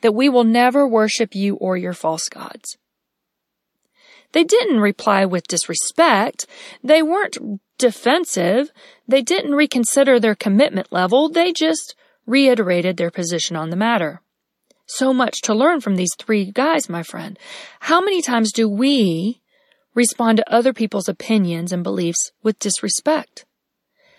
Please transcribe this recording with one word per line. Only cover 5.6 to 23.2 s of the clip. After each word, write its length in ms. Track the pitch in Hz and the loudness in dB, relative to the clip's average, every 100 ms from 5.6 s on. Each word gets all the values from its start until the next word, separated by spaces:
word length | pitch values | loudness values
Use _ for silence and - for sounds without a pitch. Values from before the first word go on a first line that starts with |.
| - 170 - - 330 208 180 - - - - - | -4 -6 -4 2 4 4 0 -4 -14 -18 -20 -8
They 180 | 254 311 | 2 2
weren't 360 | 311 370 - - 226 196 - - | 4 0 -4 -8 -10 -10 -12 -2
defensive. 920 | 247 - 240 320 349 208 175 220 294 _ - _ - | 0 0 0 0 0 -2 0 0 -2 _ -20 _ 0
They 140 | 269 | 0
didn't 320 | 233 359 294 | 2 -2 0
reconsider 680 | 285 294 254 226 - 277 247 | 0 0 0 0 2 4 4
their 140 | 220 | 4
commitment 580 | 208 214 202 294 190 - | 0 2 2 2 0 -4
level. 380 | 175 180 247 311 | -2 2 2 2
They 240 | 339 349 | 2 0
just 400 | 339 311 320 - - _ _ - | 0 -2 -2 -8 -18 _ _ -2
reiterated 720 | 269 269 240 185 175 180 175 | 2 4 4 2 0 0 -2
their 120 | 170 | -4
position 460 | - 170 170 - 165 | -4 -6 -4 -4 -6
on 140 | 160 | -6
the 60 | 175 | -2
matter. 440 | 220 226 160 160 _ _ _ _ _ _ - | 0 0 -2 -6 _ _ _ _ _ _ -16
So 280 | - 262 | -2 0
much 260 | 254 254 - | 2 0 -2
to 100 | - | -2
learn 260 | 214 285 339 | 2 2 2
from 160 | 220 185 | -2 -2
these 180 | 180 - | -2 -6
three 340 | - 214 190 | -2 -2 -2
guys, 380 | 208 285 320 - | -2 0 0 -4
my 120 | 170 | -8
friend. 360 | 165 180 165 190 - - - - | -10 -12 -14 -16 -20 -20 -20 -12
How 220 | - 330 | 0 0
many 180 | 381 381 | 2 0
times 320 | 302 233 220 | 0 0 0
do 160 | 226 226 | 0 -2
we 720 | 202 269 285 196 165 196 247 _ _ _ _ _ | 0 0 2 2 0 -4 -6 _ _ _ _ _
respond 420 | 233 240 - 226 226 | -2 0 0 2 2
to 160 | - | 2
other 220 | 233 247 | 2 2
people's 340 | 233 220 202 190 | 0 -2 -4 -6
opinions 640 | 175 - 220 175 165 175 | -8 -2 0 0 -2 -4
and 100 | 180 | -6
beliefs 480 | 175 190 170 170 - _ | -4 -2 -2 -4 -6 _
with 160 | 220 214 | -4 -2
disrespect? 880 | 202 - 208 - - 311 | -4 -4 -4 -2 0 -2